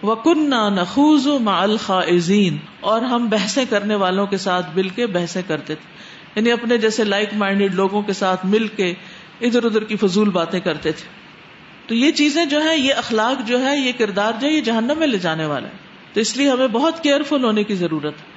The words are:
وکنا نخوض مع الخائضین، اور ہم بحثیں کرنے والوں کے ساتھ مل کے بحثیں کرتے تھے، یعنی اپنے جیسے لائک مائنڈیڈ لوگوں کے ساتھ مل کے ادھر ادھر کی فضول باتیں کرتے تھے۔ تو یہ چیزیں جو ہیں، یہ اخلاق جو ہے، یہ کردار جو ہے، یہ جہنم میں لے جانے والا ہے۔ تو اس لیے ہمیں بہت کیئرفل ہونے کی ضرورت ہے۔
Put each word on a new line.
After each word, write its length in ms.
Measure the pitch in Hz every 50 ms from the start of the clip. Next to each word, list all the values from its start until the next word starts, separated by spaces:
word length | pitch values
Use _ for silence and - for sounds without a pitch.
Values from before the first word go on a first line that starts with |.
| -
وکنا 640 | 202 226 220 - 320 349 311 311 294 269 240 214 208
نخوض 580 | 202 190 180 180 - - 285 302 311 294 254
مع 360 | 285 294 277 233 214 196 170 185
الخائضین، 920 | 208 214 220 - - 190 185 170 156 175 175 170 165 196 208 202 180 151 151 - - - -
اور 220 | - 190 214 226 240
ہم 240 | 254 254 240 240
بحثیں 380 | 226 214 214 190 202 - 285 254 247
کرنے 240 | 233 202 202 208 214
والوں 320 | 208 196 180 180 190 202
کے 100 | 196 202
ساتھ 300 | 190 190 202 180 180 180 160 156
مل 140 | 185 185 190
کے 180 | 185 - 240
بحثیں 360 | 226 185 175 175 165 - 190 180
کرتے 280 | - 160 151 - - 156
تھے، 240 | 156 - - - - - - - - - - -
یعنی 180 | 214 220 233 240
اپنے 260 | 240 240 226 240 233
جیسے 260 | 214 220 214 247 220
لائک 240 | 208 196 202 214 202 202
مائنڈیڈ 400 | 214 208 196 196 196 202 196 185
لوگوں 280 | 180 196 190 196 208 208
کے 100 | 208 196
ساتھ 340 | 196 208 190 185 185 -
مل 200 | 185 208 220 226 208
کے 260 | - - 196 180 175 - - - - - - - - -
ادھر 240 | 233 240 220 240 226
ادھر 200 | 233 208 220 214
کی 120 | 214 214
فضول 340 | 202 214 196 175 208 214 208
باتیں 300 | 180 180 165 165 - 180
کرتے 320 | 175 185 156 151 - 156 160
تھے۔ 120 | - - - - - - - - - - - - - - - - - -
تو 80 | - 226
یہ 160 | 233 254 294
چیزیں 340 | 330 - 294 294 277 320 339
جو 180 | 294 285 294 302
ہیں، 140 | 311 320
یہ 180 | 320 254 262 269
اخلاق 520 | 226 233 - 233 220 214 233 269 277 240
جو 180 | 214 247 247 262
ہے، 140 | 262 285 294
یہ 140 | 269 254 247 247
کردار 340 | 233 208 196 196 202 220 233 214
جو 80 | 254 294
ہے، 40 | 311
یہ 80 | 311
جہنم 340 | 240 226 233 226 226 240 294
میں 100 | 311 320
لے 120 | 302 240 196
جانے 260 | 180 175 160 160 160
والا 240 | 151 147 131 110 -
ہے۔ 40 | - - - - - - - - -
تو 80 | 208
اس 160 | 226 214 -
لیے 140 | 247 277 285
ہمیں 180 | 262 247 262 262
بہت 340 | 202 233 269 330 320 330 -
کیئرفل 420 | 294 285 285 294 - 302 277 254
ہونے 200 | 226 214 214 208
کی 100 | 208 208
ضرورت 400 | 185 175 170 160 156 143 151 151 -
ہے۔ 80 | - - -